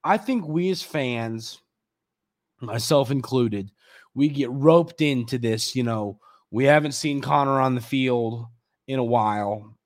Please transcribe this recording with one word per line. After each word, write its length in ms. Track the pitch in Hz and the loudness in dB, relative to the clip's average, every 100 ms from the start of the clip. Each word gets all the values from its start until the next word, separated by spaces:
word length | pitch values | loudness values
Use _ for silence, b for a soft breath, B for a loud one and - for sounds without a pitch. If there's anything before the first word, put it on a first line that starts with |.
I 160 | 156 208 | 2 0
think 280 | 214 254 156 | 0 -2 -2
we 240 | 160 185 | -2 0
as 120 | 180 | -2
fans, 760 | - 156 127 120 113 113 113 - _ _ _ _ _ _ _ _ _ _ | -4 -4 -2 -2 -4 -6 -10 -16 _ _ _ _ _ _ _ _ _ _
myself 500 | 117 113 - 147 127 | -8 -6 2 2 2
included, 600 | 139 123 131 120 104 98 _ b b b | -2 0 0 0 -2 -8 _ b b b
we 160 | - 147 | 0 0
get 220 | 139 123 | 0 -4
roped 500 | 135 147 170 170 - | 2 6 6 4 0
into 380 | 151 131 117 131 | 0 0 -2 -2
this, 360 | 117 110 - | 0 -2 -2
you 80 | 131 | -2
know, 380 | 120 110 104 101 b b b | -2 -2 -6 -10 b b b
we 140 | 110 | 2
haven't 280 | 139 151 151 | 4 4 2
seen 280 | 135 156 143 | -4 -4 -4
Connor 400 | 131 143 139 135 | 0 2 2 2
on 140 | 131 | 2
the 60 | 123 | 0
field 680 | 117 135 131 123 113 117 117 _ _ _ - | -2 -2 0 0 -2 -6 -12 _ _ _ -8
in 120 | 135 | -4
a 60 | |
while 720 | 117 120 107 104 101 107 107 - | 0 2 2 0 -4 -6 -10 -20